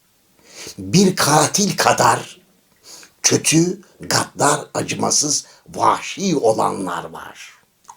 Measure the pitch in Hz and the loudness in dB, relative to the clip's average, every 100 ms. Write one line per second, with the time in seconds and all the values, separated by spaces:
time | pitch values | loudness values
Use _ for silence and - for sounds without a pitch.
0 | _ _ _ _ _ - - - 95 160 | _ _ _ _ _ -18 -18 -12 0 4
1 | 196 185 - 151 - - 202 - - - | 4 2 2 2 2 0 -2 0 2 4
2 | 117 - - - _ _ _ _ - - | 2 0 -4 -16 _ _ _ _ -20 -20
3 | - _ - 110 - 156 175 196 - _ | -20 _ 0 2 2 2 2 -2 -12 _
4 | - - - - 135 147 - - 165 107 | -4 -4 -4 0 0 0 -4 -8 -6 -4
5 | 104 - 147 - - - _ - 110 - | -2 0 0 -4 -6 -20 _ 0 0 0
6 | - - 196 147 110 110 101 98 92 85 | -4 -6 -2 2 2 2 0 -2 -6 -8
7 | 82 80 - - - - _ _ _ | -10 -14 -18 -18 -20 -20 _ _ _